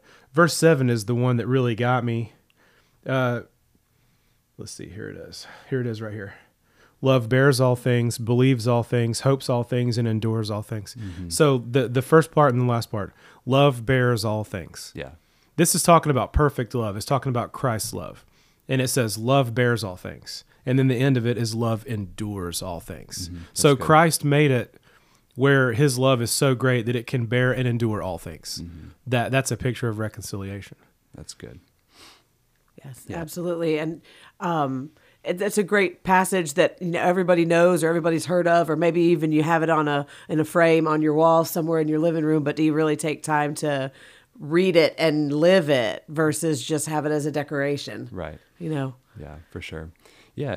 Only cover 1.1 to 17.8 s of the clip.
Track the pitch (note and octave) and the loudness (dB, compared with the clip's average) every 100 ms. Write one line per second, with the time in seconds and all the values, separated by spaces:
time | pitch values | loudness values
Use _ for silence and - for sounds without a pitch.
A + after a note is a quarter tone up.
1.1 | A#2+ B2 B2 G#2+ C3 B2 A2 A#2+ B2+ A#2+ | -2 0 0 0 0 0 0 0 0 -2
2.1 | A2+ A#2 _ _ _ _ _ _ _ - | -4 -6 _ _ _ _ _ _ _ -4
3.1 | C3+ B2+ A#2+ - _ _ _ _ _ _ | -2 0 -2 -8 _ _ _ _ _ _
4.1 | _ _ _ _ - G#2 - - F#2+ G#2 | _ _ _ _ -20 -18 -16 -16 -14 -14
5.1 | F#2 E2 - - - - C3 A#2+ A2 A2 | -14 -16 -18 -20 -20 -6 -4 -4 -6 -10
6.1 | G#2+ G2 - _ _ _ _ _ _ C3 | -12 -14 -16 _ _ _ _ _ _ 2
7.1 | C3 A2+ C3 C#3 B2 B2+ B2 C3 A#2+ A#2+ | 2 4 4 4 6 2 2 2 2 0
8.1 | A#2 A2+ A#2+ C3 C3 A2 A#2+ A2+ B2 A#2 | -2 0 2 4 4 2 0 0 0 0
9.1 | A2+ C3+ C#3 - B2 A#2 B2+ B2 A#2 A#2 | 0 0 0 0 -2 0 -2 0 0 0
10.1 | A2 A2+ A2 G#2+ G#2 G#2+ A2 G2 A#2 G2+ | 0 0 -2 -4 -6 -8 -10 -10 -12 -12
11.1 | F2 F2 E2 D#3 C3 A#2 B2+ A#2 B2+ B2+ | -10 -8 2 4 4 0 -2 0 -2 4
12.1 | D#3+ D#3 - D3 B2 B2 A#2 - G#2+ F#2+ | 4 4 2 4 4 2 0 -4 -6 -8
13.1 | - - - - C3 C#3+ B2 A2+ C3 B2 | -12 -20 -16 0 4 4 2 0 2 2
14.1 | A#2+ A2 G#2+ G#2 G2 D#2+ - - - C2+ | 0 -2 -4 -6 -10 -12 -16 -16 -14 -14
15.1 | C#2+ _ _ _ - E3+ E3+ - E3 D3+ | -16 _ _ _ -2 0 2 4 4 4
16.1 | B2+ G2 - D3 - A#2+ B2 A2 G2+ - | 0 0 0 0 0 -6 -4 -4 -6 -2
17.1 | C#3 C3+ A#2+ F#2+ - C3 A2 | -2 -2 -4 -6 -6 -4 -4